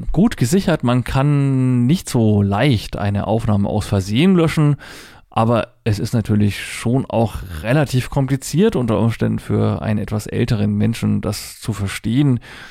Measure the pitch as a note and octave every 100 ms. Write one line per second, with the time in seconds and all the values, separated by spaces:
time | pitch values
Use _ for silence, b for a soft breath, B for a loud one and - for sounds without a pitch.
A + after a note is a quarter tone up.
0 | A2+ - A3 - A#2+ F#3 G3 D#3 B2 B2
1 | A#2 C3+ C#3+ C#3+ C#3 C3 B2+ B2+ A#2+ F3
2 | - B2+ A2 G#2 G2+ G2 D3 A2 - -
3 | G2+ G2+ - A2+ A2 G#2 G2+ G#2 - G2+
4 | F#2 A2 F3+ F#3 E3 E3 D3 C#3+ B B
5 | B B B - A2+ A#2+ - _ - G2+
6 | - A#2+ G#2 G#2+ G#2 F#2+ - - A#2 B2+
7 | - A2 A#2 - - D#2+ G#2+ C#3+ C#3+ B2+
8 | - - C3+ C3+ - D3 A3 A3 A#2+ G#2
9 | A2+ A2+ A#2 A2 - G#2+ G#2+ G#2 G#2+ G#2+
10 | G2+ G#2+ - G#2 A#2 A2 G#2 G#2 G#2+ A2+
11 | G#2+ G#2 G2 G#2 - - - G2 G2 -
12 | G#2 A#2+ D3 B2 B B B